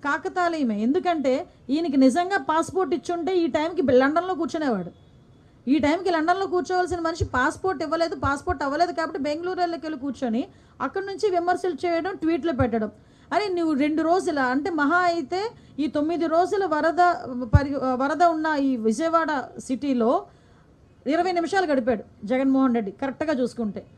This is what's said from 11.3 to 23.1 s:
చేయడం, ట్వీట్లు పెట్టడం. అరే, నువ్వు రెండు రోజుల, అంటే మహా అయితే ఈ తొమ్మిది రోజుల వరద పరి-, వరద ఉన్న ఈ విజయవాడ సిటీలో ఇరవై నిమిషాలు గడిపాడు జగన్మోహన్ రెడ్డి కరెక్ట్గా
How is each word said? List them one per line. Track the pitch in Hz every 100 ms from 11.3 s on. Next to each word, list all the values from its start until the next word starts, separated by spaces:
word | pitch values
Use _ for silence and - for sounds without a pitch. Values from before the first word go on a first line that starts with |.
| 359 349 370 370
చేయడం, | 294 349 339 330 392
ట్వీట్లు | 320 330 330
పెట్టడం. | 254 254 220 214 - - - -
అరే, | 302 415
నువ్వు | 349 330
రెండు | 294 294 311
రోజుల, | 320 359 285 302
అంటే | 254 262 339
మహా | 330 285 349
అయితే | 359 339 262 359 440 480 - -
ఈ | 285
తొమ్మిది | 302 302 339 330
రోజుల | 320 359 403 381
వరద | 302 311 330 349 349 - 247
పరి-, | 247 285 285 277 262 254
వరద | 269 302
ఉన్న | 349 320 311 302
ఈ | 277 254
విజయవాడ | 220 220 330 330 311 294 - -
సిటీలో | - 269 285 254 226 320 403 - - - - - - _ -
ఇరవై | 320 349
నిమిషాలు | 349 330 392 359
గడిపాడు | 277 233 220 - - 202
జగన్మోహన్ | 254 269 269 262 233
రెడ్డి | 202
కరెక్ట్గా | - 269